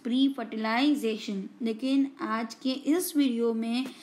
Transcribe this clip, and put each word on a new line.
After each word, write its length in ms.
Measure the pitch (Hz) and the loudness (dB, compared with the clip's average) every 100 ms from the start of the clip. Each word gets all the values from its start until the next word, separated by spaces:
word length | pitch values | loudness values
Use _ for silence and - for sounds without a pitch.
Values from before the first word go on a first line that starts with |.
pre-fertilization। 1400 | - 254 277 269 220 220 220 233 294 247 220 214 - 196 190 - | -2 2 2 0 -6 -4 0 2 4 2 0 -2 -6 -6 -8 -6
लेकिन 460 | 226 220 262 277 269 - | -4 -2 0 2 2 -2
आज 320 | 220 226 233 | -4 -4 -4
के 180 | - 262 | -4 -4
इस 440 | 262 277 349 - 294 | -2 0 0 2 2
वीडियो 360 | 269 233 233 | 2 2 0
में 320 | 226 233 247 262 - | 0 -2 -2 -4 -10